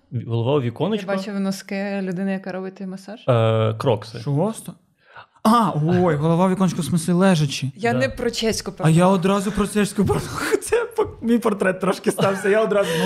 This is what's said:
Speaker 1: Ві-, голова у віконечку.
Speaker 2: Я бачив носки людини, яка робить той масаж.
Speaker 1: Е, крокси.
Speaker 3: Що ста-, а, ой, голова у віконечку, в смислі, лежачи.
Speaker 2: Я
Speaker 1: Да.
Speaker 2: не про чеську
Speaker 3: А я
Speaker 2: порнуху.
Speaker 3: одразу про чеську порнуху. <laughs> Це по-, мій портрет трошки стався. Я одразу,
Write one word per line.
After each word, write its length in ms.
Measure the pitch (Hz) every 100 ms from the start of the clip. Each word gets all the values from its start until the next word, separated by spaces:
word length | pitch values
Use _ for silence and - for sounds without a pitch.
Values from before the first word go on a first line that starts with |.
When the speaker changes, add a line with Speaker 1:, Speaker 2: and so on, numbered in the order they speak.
| _
Speaker 1:
Ві-, 120 | 120 113
голова 280 | 117 113 147
у 20 |
віконечку. 500 | 120 113 170 214 190
Speaker 2:
Я 60 | 196
бачив 240 | 202 202
носки 600 | 196 196 - 196 202 196
людини, 300 | 190 180 196
яка 200 | 190 196
робить 220 | 185 190
той 120 | 185 190
масаж. 340 | 190 - 220 -
Speaker 1:
Е, 460 | 117 113 113 110 110
крокси. 400 | 139 107 - 120
Speaker 3:
Що 300 | 117 143 214
ста-, 180 | 226 - - _ _ _ - - _
а, 300 | 220 233 202 151 156
ой, 280 | 180 180 147
голова 300 | 160 170 185
у 40 |
віконечку, 300 | 185 185 -
в 40 |
смислі, 280 | 147 170 170
лежачи. 580 | 175 196 175 147 - 131 -
Speaker 2:
Я 160 | 226
Speaker 1:
Да. 60 | 247
Speaker 2:
не 100 | 262
про 220 | - 240
чеську 420 | 233 226 208 - -
Speaker 3:
А 120 | 156
я 40 | 160
Speaker 2:
порнуху. 180 | 185 196
Speaker 3:
одразу 320 | 185 202 196
про 140 | 196 202
чеську 380 | 208 202 -
порнуху. 520 | 202 415 - - 302 427
<laughs> 60 |
Це 220 | - 466 466 -
по-, 120 | 427 -
мій 160 | 226 233
портрет 420 | 220 196 190 185
трошки 300 | 180 - 214
стався. 380 | - 196 196 202
Я 140 | 214
одразу, 260 | 220 202 190 165